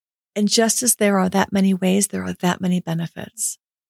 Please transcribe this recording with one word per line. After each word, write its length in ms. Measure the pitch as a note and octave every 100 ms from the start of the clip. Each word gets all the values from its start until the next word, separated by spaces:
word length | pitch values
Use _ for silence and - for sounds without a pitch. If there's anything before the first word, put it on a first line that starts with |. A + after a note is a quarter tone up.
| _ _ _
And 140 | G#3 G#3
just 340 | - A3+ -
as 140 | A#3+ -
there 240 | G#3 G3
are 80 | F#3
that 240 | G3 -
many 220 | G3 G3
ways, 340 | F#3 F#3 G3 -
there 160 | F#3+
are 100 | F#3
that 280 | F3+ F3+ -
many 180 | F#3 F3+
benefits. 760 | E3+ E3 E3 - - - - - _ _